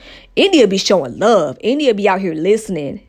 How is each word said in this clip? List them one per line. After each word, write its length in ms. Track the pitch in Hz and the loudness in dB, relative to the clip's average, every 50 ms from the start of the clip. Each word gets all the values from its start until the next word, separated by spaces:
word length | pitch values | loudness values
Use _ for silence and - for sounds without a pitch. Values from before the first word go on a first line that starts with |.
| - - - - - _ _ | -20 -20 -20 -20 -20 _ _
India 320 | - 302 392 370 294 226 190 | 0 2 4 4 4 4 4
be 100 | 196 190 | 2 0
showing 420 | - - 202 175 143 123 113 - | 0 0 0 0 0 -2 -4 -2
love. 380 | 190 226 226 185 151 139 123 - | 0 2 2 2 2 -2 -4 -6
India 320 | - 214 269 302 294 254 214 | -4 -2 -2 0 0 0 0
be 160 | 196 202 202 | 2 0 0
out 120 | 185 190 | 0 0
here 120 | 190 175 156 | -2 -4 -4
listening. 720 | 156 160 190 214 220 - - 185 151 143 135 - - - | -2 0 0 0 0 -2 -6 -8 -8 -8 -8 -10 -12 -16